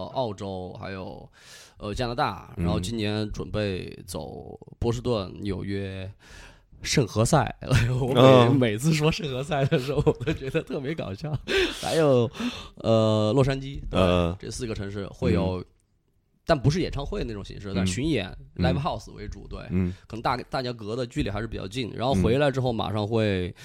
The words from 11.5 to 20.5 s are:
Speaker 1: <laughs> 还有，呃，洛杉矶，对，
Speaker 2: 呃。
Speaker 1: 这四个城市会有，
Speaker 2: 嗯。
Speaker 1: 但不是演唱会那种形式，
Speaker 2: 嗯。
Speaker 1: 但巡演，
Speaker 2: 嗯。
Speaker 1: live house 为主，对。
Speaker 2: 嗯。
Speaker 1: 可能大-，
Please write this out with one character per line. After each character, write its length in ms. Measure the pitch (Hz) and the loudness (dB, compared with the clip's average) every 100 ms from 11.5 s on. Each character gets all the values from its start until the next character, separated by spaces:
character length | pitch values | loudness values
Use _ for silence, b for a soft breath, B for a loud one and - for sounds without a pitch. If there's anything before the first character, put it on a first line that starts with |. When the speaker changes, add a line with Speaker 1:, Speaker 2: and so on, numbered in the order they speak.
| 381 | 0
Speaker 1:
<laughs> 240 | 349 - | 0 -2
还 160 | - 156 | -2 4
有， 340 | 151 123 113 B 240 B B - | 6 6 4 B -6 B B -4
呃， 560 | - 113 110 107 107 | 2 4 4 4 4
洛 80 | 135 | 4
杉 160 | 131 135 | 2 0
矶， 220 | 135 139 - | -6 -10 -2
对， 80 | 90 | 2
Speaker 2:
呃。 380 | 92 90 85 92 | 4 4 2 -2
Speaker 1:
这 120 | - | -8
四 160 | 113 120 | -8 -6
个 80 | |
城 160 | 107 98 | -6 -6
市 160 | 101 95 | -8 -10
会 260 | - - | -2 0
有， 260 | 87 95 92 | 2 0 -4
Speaker 2:
嗯。 40 | - _ _ _ _ _ _ _ | -8 _ _ _ _ _ _ _
Speaker 1:
但 160 | - 151 | 0 2
不 80 | 135 | 4
是 120 | 175 | 2
演 100 | 127 | 0
唱 160 | 135 147 | -4 -6
会 160 | 208 | -6
那 100 | 123 | -6
种 100 | 101 | -8
形 140 | - - | -12 -12
式， 120 | 104 | -6
Speaker 2:
嗯。 20 | 95 | -2
Speaker 1:
但 100 | 92 | 0
巡 220 | 98 156 | 0 0
演， 280 | 127 92 - - - | 0 -2 -8 -10 -2
Speaker 2:
嗯。 100 | - | 0
Speaker 1:
live 140 | - | 2
house 320 | 156 110 - | -2 -6 -10
为 160 | 107 104 | -14 -12
主， 180 | 98 - | -12 -12
对。 140 | 98 95 | -12 -4
Speaker 2:
嗯。 240 | 90 90 92 B | 0 0 -4 B
Speaker 1:
可 80 | 110 | -6
能 60 | |
大-， 140 | 143 123 - | -4 -4 -4